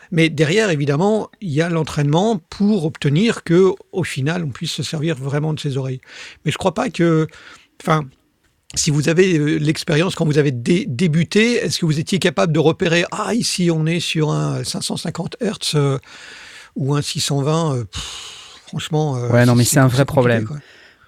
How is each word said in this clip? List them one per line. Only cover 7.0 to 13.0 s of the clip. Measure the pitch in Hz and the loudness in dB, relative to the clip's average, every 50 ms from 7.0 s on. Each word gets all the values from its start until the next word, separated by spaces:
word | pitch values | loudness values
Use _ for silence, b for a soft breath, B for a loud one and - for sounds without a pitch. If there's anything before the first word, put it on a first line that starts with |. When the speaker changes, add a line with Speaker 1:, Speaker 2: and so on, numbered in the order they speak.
| 170 170 160 156 156 160 B B B B B B B B B - | 2 2 2 2 0 -2 B B B B B B B B B -6
Speaker 1:
enfin, | - - 160 156 147 131 - _ _ _ _ _ _ _ _ _ _ - - | -2 0 0 0 0 -4 -12 _ _ _ _ _ _ _ _ _ _ -10 -6
si | - - 160 | -4 0 0
vous | 143 151 139 165 | 0 2 2 2
avez, | 165 170 190 190 175 151 | 4 4 4 4 4 2
euh, | 147 147 160 | 2 2 0
l'expérience | 160 147 151 165 - - - 156 147 175 190 - | 0 0 0 -2 -2 -2 0 0 0 0 0 0
quand | - 165 | -2 0
vous | 151 147 156 | 2 2 2
avez | 139 147 | 2 2
dé-, | 131 120 117 - 170 180 277 220 | 0 -2 0 0 0 0 0 -2
débuté, | 127 117 190 170 147 170 175 - - 208 220 240 240 | -2 0 0 2 2 2 0 2 2 2 2 2 2
est-ce | - - 175 - - | 0 -2 -2 -2 -2
que | 180 | 0
vous | 156 147 160 | 0 0 -2
étiez | 156 - 202 175 | -2 -2 -2 0
capable | - 185 135 - 196 175 | 0 0 0 0 0 2
de | 151 160 | 2 2
repérer, | 135 156 165 - 185 170 165 170 | 4 2 2 2 0 0 2 0